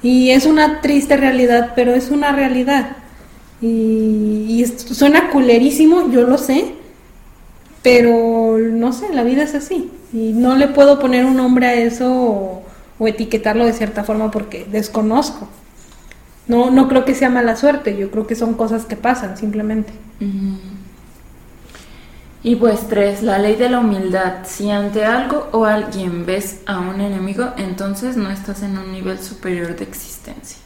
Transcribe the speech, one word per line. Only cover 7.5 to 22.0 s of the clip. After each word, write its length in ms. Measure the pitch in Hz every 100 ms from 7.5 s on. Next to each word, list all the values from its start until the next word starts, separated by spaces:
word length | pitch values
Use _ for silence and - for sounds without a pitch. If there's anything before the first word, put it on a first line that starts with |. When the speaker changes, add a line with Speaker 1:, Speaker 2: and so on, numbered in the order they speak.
| - - -
Speaker 1:
pero 720 | 254 247 233 233 226 226 226 220
no 340 | 226 226 233
sé, 200 | 240 415
la 100 | 294
vida 200 | 240 262
es 120 | 302 294
así. 340 | 285 359 - - -
Y 200 | 226 220
no 200 | 220 247 262
le 120 | 285
puedo 320 | 285 277 285
poner 240 | 262 254
un 120 | 254 262
nombre 300 | 254 254 247
a 80 |
eso 380 | 240 233 233 254
o, 500 | 254 240 202 190 185 - - - -
o 100 | 220
etiquetarlo 560 | 214 220 226 220 214
de 80 | 233
cierta 320 | 226 214 208
forma 260 | 208 214 214
porque 360 | 214 208 - 202
desconozco. 760 | 214 202 220 214 240 - - 208 - - - - - - - - - -
No, 240 | 240 254
no 180 | 262 262
creo 160 | 254
que 100 | 262
sea 140 | 262 262
mala 280 | 247 240 226
suerte, 400 | 285 285 220 202
yo 140 | 196
creo 160 | 214 214
que 80 | 226
son 180 | 233
cosas 300 | 233 220 220 220
que 100 | 208
pasan, 400 | 233 247 196 185
simplemente. 560 | 214 214 214 220 208 - - -
Speaker 2:
Ujú. 380 | 202 196 196 190 190 196 190 - - - - - - - - - - -